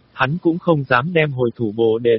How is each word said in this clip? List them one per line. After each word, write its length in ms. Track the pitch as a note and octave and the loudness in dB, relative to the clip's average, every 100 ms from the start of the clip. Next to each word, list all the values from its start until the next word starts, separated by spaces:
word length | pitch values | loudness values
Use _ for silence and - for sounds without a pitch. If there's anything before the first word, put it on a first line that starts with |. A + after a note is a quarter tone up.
| _ | _
hắn 240 | - C3 E3+ | -4 -4 -2
cũng 180 | E3+ E3 | -2 -2
không 240 | - D#3 | 0 0
dám 300 | C3+ B2 D3 | 2 0 0
đem 180 | E3+ D3+ | 0 0
hồi 180 | B2+ B2 - | 0 -4 -2
thủ 160 | A2+ | -6
bồ 280 | G#2+ A#2 A2 | 0 0 2
đệ 180 | A#2+ | 2